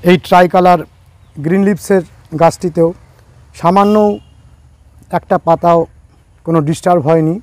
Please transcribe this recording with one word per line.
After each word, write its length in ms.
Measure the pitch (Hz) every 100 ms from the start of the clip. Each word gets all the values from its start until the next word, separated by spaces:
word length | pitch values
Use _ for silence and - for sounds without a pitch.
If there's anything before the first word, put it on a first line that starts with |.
| 175
এই 60 | 180 -
tricolor 540 | 180 180 185 180 175 - _ _ _ _ -
green 180 | 151 190 196
লিভসের 340 | 202 - 196 165 - _ 160
গাছটিতেও 460 | 165 - 185 160 165 185 - _ _ _ _ -
সামান্য 360 | - 196 202 214 208 208 _ _ _ _ _ _ _ _ _ 175
একটা 180 | - 180 -
পাতাও 340 | 160 170 170 165 _ _ _ _ _ -
কোনো 120 | 165 147
disturb 320 | 165 185 175 139
হয়নি। 260 | 165 156 185